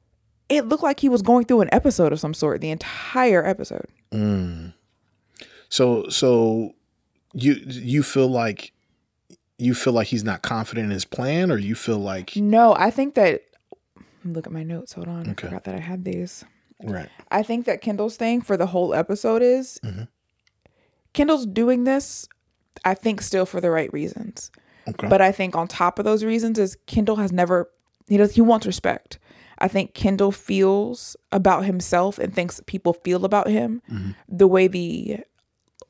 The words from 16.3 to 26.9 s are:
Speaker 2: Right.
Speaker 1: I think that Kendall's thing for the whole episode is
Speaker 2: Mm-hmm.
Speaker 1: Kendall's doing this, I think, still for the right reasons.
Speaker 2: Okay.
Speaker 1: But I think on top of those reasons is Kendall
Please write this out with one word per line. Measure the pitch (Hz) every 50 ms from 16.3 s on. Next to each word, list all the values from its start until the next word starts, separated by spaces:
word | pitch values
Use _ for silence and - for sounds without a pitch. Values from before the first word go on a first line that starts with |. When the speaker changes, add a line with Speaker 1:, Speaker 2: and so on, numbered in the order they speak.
| - - - - _ _ _ _ _ _ 202
Speaker 2:
Right. | 113 107 180 78 - - - - _
Speaker 1:
I | - 196 214
think | - 233 240 240
that | - 196 202 -
Kendall's | 233 208 196 208 220 214
thing | - 233 226 233 247
for | 233 - 202
the | 180 175
whole | 190 175 180 180 175 -
episode | 151 170 - 196 202 - 226 226 233 247
is | 247 247 262 262 - - - -
Speaker 2:
Mm-hmm. | 113 92 98 117 - _ _ _ _ _ _ _ _ _ _ _ _ _ _ _ _ _ _ _ _ -
Speaker 1:
Kendall's | - 285 302 320 285 247
doing | 208 190 214 233 240 254 247 247
this, | 262 269 277 277 - - - - - _ _ _ _ _ _ _ _ _ - -
I | 185 190
think, | 190 - 226 214 - -
still | - - 190 185
for | 185 - 180
the | 170 175
right | 165 160 151 - -
reasons. | 147 151 180 - - - - - - - - _ _ _ _ _ _ _
Speaker 2:
Okay. | - 107 - - 202
Speaker 1:
But | 196 196
I | 190 190 196
think | - 190 185 -
on | 165 165
top | 180 - - 175 175 180 -
of | 202
those | 214 214 214 220
reasons | 220 226 233 220 233 226 220
is | 202 190 - - _
Kendall | -